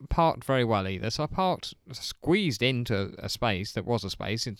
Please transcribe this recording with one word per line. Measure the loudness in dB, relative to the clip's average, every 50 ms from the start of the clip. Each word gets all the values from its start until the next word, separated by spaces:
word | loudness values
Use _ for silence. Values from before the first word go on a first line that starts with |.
| -6 -2
parked | 2 4 4 4 2 0 0
very | 2 2 4 4
well | 4 4 2 2 0
either. | -2 -2 -2 -2
So | -2 -2 -4
I |
parked, | -2 0 0 2 2 0 -2 -4 -12 -14 -16 _ -16
squeezed | -14 -12 -10 -12 -12 -4 0 2 4 4 4 2 2 2
into | 2 2 2 2 0 0 0 0 0 -2 -6 -8
a | -8 -8
space | -4 0 0 0 2 0 -2 -4
that | -6 -6 -2
was | 0 0 0 0
a | -4
space | -6 -6 -4 -4 -4 -4 -4
in, | -6 -8